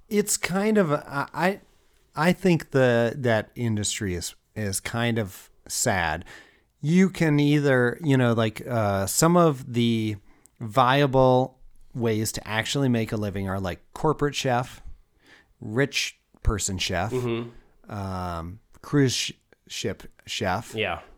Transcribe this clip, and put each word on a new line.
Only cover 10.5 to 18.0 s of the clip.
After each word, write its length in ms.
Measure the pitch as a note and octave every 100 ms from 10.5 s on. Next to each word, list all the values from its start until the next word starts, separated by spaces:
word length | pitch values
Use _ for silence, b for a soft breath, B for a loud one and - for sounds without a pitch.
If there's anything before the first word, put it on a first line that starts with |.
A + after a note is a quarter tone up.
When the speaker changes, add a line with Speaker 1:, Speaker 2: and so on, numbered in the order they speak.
| _
Speaker 1:
viable 960 | A#2 G#2 B2 C3+ C#3+ C3 C3 B2+ C3 - - - -
ways 380 | C3+ A#2 G#2+ A2
to 160 | - -
actually 400 | A2 A2+ C#3+ C3+
make 240 | A#2 A2
a 40 | A2+
living 320 | G#2 F#2+ G2
are, 120 | G2
like, 200 | F#2+ F2 _
corporate 400 | - D#3+ D3+ C#3+
chef, 480 | C3+ C3+ A#2+ B2+ - - - _ _ b b b _
rich 580 | G#2+ A2+ C#3 - - - _ _
person 360 | - G#2 - F#2
chef, 340 | - F2+ G2+
Speaker 2:
Mm-hmm. 800 | B2+ A#2+ A#2 A#2 B2 _ _ -
Speaker 1:
um, 640 | G#2